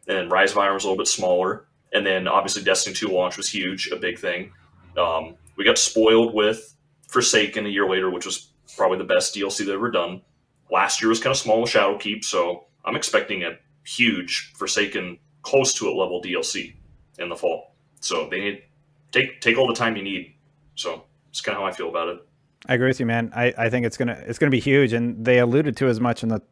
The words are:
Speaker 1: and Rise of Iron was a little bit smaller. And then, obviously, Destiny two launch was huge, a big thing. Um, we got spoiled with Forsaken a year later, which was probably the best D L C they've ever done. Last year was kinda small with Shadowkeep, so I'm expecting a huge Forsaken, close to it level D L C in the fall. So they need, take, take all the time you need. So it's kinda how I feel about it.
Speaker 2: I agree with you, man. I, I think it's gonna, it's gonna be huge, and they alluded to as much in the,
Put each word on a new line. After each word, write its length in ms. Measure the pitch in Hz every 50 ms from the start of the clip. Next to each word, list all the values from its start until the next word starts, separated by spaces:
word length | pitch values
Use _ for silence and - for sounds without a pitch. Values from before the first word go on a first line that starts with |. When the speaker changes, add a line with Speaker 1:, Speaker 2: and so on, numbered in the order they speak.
| -
Speaker 1:
and 240 | 95 98 92 87 87
Rise 220 | 92 95 98 98 -
of 40 |
Iron 160 | 101 98 98 98
was 100 | 95 98
a 40 |
little 100 | 95 95
bit 100 | 95 92
smaller. 600 | - - - 92 92 90 90 92 92 - - - _ _ _ _ - 190
And 100 | 208 202
then, 240 | 190 190 185 180
obviously, 360 | - - - - 185 - 101 -
Destiny 320 | - - - - 98 92
two 140 | - 110 98
launch 280 | 92 90 90 90 -
was 100 | 101 95
huge, 420 | - 104 98 92 92 95 92 - 90
a 40 | 90
big 220 | 87 92 87 -
thing. 340 | - 101 90 87 90 95 - - _ _ _ _ _ _ - -
Um, 380 | 87 87 85 82 - - - - _ _ - -
we 80 | - 101
got 140 | 110 117
spoiled 560 | - - - - 113 113 110 113 117 117 113 107
with 420 | 107 104 107 113 - - - - _ _ _ _ _ _ -
Forsaken 560 | - 123 120 - - - - - - 110 104
a 40 | 104
year 200 | 98 101 98 92
later, 200 | 92 95 95 92
which 140 | 87 - -
was 260 | 92 - - - _ _ _ _ - -
probably 220 | - 95 92 92 95
the 40 | 95
best 300 | 92 92 90 - - -
D 80 | 101
L 80 | 98 95
C 140 | - 107 101
they've 80 | 98 98
ever 160 | 98 120 117
done. 320 | - 104 101 90 92 92 _ _ _ _ _ _ _ _ _ -
Last 300 | - 95 101 101 - -
year 80 | 113 113
was 100 | 113 -
kinda 160 | - 131 135
small 260 | - - 110 110 113
with 100 | 120 117
Shadowkeep, 520 | - 107 101 80 80 - - 104 107 107 -
so 420 | - 101 90 85 87 87 - - _ _ _ -
I'm 100 | - 117
expecting 480 | - - - - - - - 98 90 87
a 100 | 82 82 - _ _ _ _ -
huge 720 | - - 120 120 110 95 90 87 - - - - - -
Forsaken, 640 | - 98 - - 104 101 101 - 98 90 90 85 - _ _ _ _
close 320 | - - 139 135 127 - -
to 120 | - 110
it 80 | - -
level 260 | - - - 87 90
D 140 | 92 92 90
L 80 | 85 -
C 320 | - - 90 - - - - - _ _ _ _ _ _
in 100 | 85 87 87
the 60 | -
fall. 400 | - - - - - - - _ _ _ _ _ -
So 260 | - - 175 156 - -
they 100 | 185 -
need, 240 | - 101 - - - _ _ _ _ _ _ _ _ -
take, 300 | - 127 - - - -
take 160 | - 117 113
all 100 | 127 127
the 60 | 117 113
time 240 | 120 113 113 107
you 60 | 101 98
need. 320 | 101 95 87 - - _ _ _ _ _ _ _ _ -
So 280 | - - - - - - _ _ _ _ _
it's 120 | - -
kinda 180 | - 107 98 101
how 60 | 95
I 60 | 92
feel 180 | - - - 82
about 200 | 85 85 85 87
it. 100 | 87 - - _ _ _ _ _ _ _ -
Speaker 2:
I 80 | - 127
agree 120 | 120 127
with 120 | 131 127 -
you, 60 | 123
man. 240 | 117 117 117 117 107 -
I, 180 | 117 120 127 -
I 120 | 113 117 113
think 160 | 123 123 120
it's 100 | 110 -
gonna, 240 | - 123 120 95 - -
it's 100 | - 117
gonna 140 | - 156 143
be 80 | 131 110
huge, 340 | - 139 135 143 135 110 117
and 320 | 117 120 120 - 110 113
they 140 | 127 123 123
alluded 360 | 120 120 127 151 151 143 110
to 100 | - 139
as 120 | 127 113 107
much 220 | 123 120 113 -
in 80 | 117 113
the, 120 | 110 104 - _